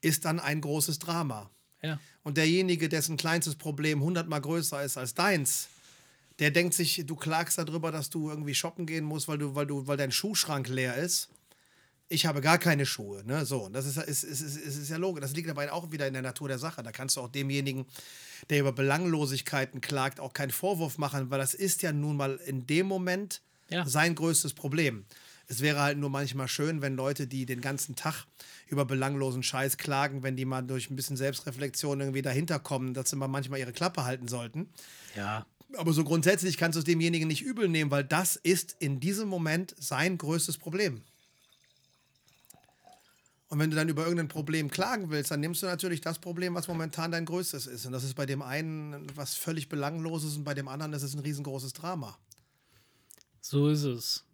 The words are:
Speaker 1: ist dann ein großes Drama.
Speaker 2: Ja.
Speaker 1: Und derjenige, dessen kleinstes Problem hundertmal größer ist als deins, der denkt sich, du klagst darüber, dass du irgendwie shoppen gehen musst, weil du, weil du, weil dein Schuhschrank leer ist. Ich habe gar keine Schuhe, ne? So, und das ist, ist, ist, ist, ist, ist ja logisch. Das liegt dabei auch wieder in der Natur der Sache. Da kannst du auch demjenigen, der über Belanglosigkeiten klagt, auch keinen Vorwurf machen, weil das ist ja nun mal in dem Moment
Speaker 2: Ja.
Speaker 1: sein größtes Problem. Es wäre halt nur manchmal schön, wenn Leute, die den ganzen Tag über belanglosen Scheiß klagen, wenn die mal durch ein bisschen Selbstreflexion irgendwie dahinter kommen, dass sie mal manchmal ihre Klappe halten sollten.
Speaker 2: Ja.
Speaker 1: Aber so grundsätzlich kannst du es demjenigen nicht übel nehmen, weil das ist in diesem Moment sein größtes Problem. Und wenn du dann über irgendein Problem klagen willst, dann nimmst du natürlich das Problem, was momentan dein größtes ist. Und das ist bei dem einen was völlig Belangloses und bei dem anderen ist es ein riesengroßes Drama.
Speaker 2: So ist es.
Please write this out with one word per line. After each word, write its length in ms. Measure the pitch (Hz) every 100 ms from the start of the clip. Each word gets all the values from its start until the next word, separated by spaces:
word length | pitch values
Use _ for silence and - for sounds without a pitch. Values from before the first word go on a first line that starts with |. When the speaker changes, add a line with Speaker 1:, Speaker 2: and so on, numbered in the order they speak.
Speaker 1:
ist 240 | 160 151 165
dann 140 | 165
ein 220 | 139 151
großes 380 | 147 151 151 151
Drama. 500 | 165 170 156 110 101 _ _ _
Speaker 2:
Ja. 180 | 151 147 - -
Speaker 1:
Und 140 | - 147
derjenige, 520 | 160 175 190 175 160
dessen 280 | 160 147 156
kleinstes 380 | 160 170 160 147
Problem 460 | 160 143 151 151
hundertmal 380 | 143 180 165 151
größer 420 | 143 165 151 143
ist 140 | 143 -
als 160 | 127 -
deins, 540 | 185 185 135 - - - - - - _ _ _
der 120 | 147
denkt 220 | 151 175
sich, 300 | 165 165 - 147
du 100 | 160
klagst 420 | 156 160 165 -
darüber, 340 | 156 160 160
dass 180 | 156 143
du 200 | 165 151
irgendwie 260 | 151 147 135
shoppen 300 | 170 - 165
gehen 180 | 160
musst, 240 | 151 151 139
weil 100 | 151
du, 180 | 147 139
weil 120 | 143
du, 200 | 143 135
weil 100 | 143
dein 140 | 139
Schuhschrank 560 | - 202 214 - 143 127
leer 260 | 131 127 123
ist. 340 | 175 - - - _ _ _ _ _ _ _
Ich 140 | 160 165
habe 160 | 147
gar 160 | 143 170
keine 280 | 170 147 139
Schuhe, 360 | - 101 101
ne? 220 | 104 139 143
So, 200 | 135 98
und 80 |
das 120 | 113 135
ist, 120 | 139
ist, 260 | 160 139
ist, 180 | - 139
ist, 140 | 151 147
ist, 220 | 156 139
ist 120 | 143
ja 80 | 160
logisch. 240 | 185 170
Das 120 | 139
liegt 140 | 143 165
dabei 240 | 147 143
auch 200 | 165 170
wieder 160 | 156 139
in 60 |
der 100 | 131
Natur 240 | 127 123 143
der 100 | 131
Sache. 240 | 151 160
Da 100 | 120
kannst 260 | 110 135 -
du 40 |
auch 60 | 123
demjenigen, 560 | 135 139 139 139 131 127 - - - - - -
der 120 | 147
über 100 | 139
Belanglosigkeiten 1080 | 123 135 143 180 160 147 135 - 143 131 127
klagt, 400 | - 143 131 -
auch 140 | 139
keinen 160 | - 139
Vorwurf 460 | 120 185 190 160 139
machen, 320 | 143 139 131
weil 80 | 139
das 140 | 135
ist 280 | - 196 -
ja 80 | 175
nun 240 | 147 147 147
mal 200 | 139 135 -
in 200 | 135 123
dem 220 | 156 190
Moment 540 | 190 180 185 202 - _ _ _
Speaker 2:
Ja. 160 | 170 151
Speaker 1:
sein 300 | 135 165 160
größtes 380 | 160 160 156 -
Problem. 500 | 143 151 156 113 98 - - - -
Es 100 | 120
wäre 200 | 143 143
halt 160 | 143 143
nur 100 | 143
manchmal 380 | 135 139 127 131
schön, 340 | - 147 160
wenn 140 | 139 131
Leute, 320 | 135 143 139
die 180 | 135 127
den 160 | 123
ganzen 340 | 123 139 - 127
Tag 300 | 156 156 - _ - - -
über 180 | 143 135
belanglosen 580 | 135 135 139 135 127
Scheiß 340 | 127 131 135 -
klagen, 460 | 156 139 143 135
wenn 120 | 131 131
die 100 | 131
mal 160 | 131
durch 280 | 127 131 120
ein 60 | 135
bisschen 220 | 131 135
Selbstreflexion 840 | 135 135 - 123 139 - 151 139
irgendwie 220 | 139 135
dahinter 360 | 135 131 160 151
kommen, 340 | - 135 131 127
dass 140 | 131
sie 40 | 143
mal 100 | 135
manchmal 320 | 135 131 139
ihre 140 | 123
Klappe 320 | 120 175 175 127
halten 220 | 127 123
sollten. 420 | 123 120 143 196 - - - - 107
Speaker 2:
Ja. 300 | 104 107 - _ - 269
Speaker 1:
Aber 160 | 165
so 100 | 156
grundsätzlich 540 | 147 165 165 196 185 156
kannst 180 | 170 165
du 40 |
es 60 | 151
demjenigen 420 | 165 165 170 160
nicht 160 | 156
übel 240 | 269 247 208
nehmen, 240 | 160 151
weil 120 | 143
das 320 | 135 156 180 -
ist 400 | 160 180 - -
in 200 | 151 135
diesem 280 | 147 202 214
Moment 480 | 185 160 160 185 -
sein 380 | 143 135 165 185
größtes 400 | 147 165 156 156
Problem. 460 | - 175 208 117 - _ _ _ _ _ _ _ _ _ _ _ _ _ _ - _ _ - - _ _ _ _ _
Und 100 | 147
wenn 140 | 156
du 40 | 156
dann 140 | 160
über 140 | 147
irgendein 240 | 165 175 160
Problem 420 | 160 151 156 147
klagen 400 | - 196 247 180
willst, 220 | 151 139
dann 80 | 147
nimmst 240 | 151 170
du 20 | 190
natürlich 360 | 175 185 170
das 180 | 160 165
Problem, 340 | - 175 180
was 140 | 175 165
momentan 440 | 170 160 143 165
dein 140 | 170 165
größtes 400 | 175 185 143 127
ist. 200 | 123 127
Und 60 |
das 100 | 127
ist 100 | 135
bei 140 | 131 139
dem 160 | 139
einen 640 | 135 139 160 156 151 143 147 139
was 160 | 135 -
völlig 340 | - 160 139
Belangloses 680 | 151 143 165 160 160 151 147
und 60 |
bei 100 | 147
dem 140 | 139 135
anderen 260 | 135 151
ist 80 | 151
es 140 | 135 143
ein 40 |
riesengroßes 540 | 143 143 143 135 131
Drama. 460 | - 165 180 120 - _ - _ _ _ _ _ _ _ - - _
Speaker 2:
So 280 | - 143 147
ist 140 | 151
es. 400 | 143 120 - - _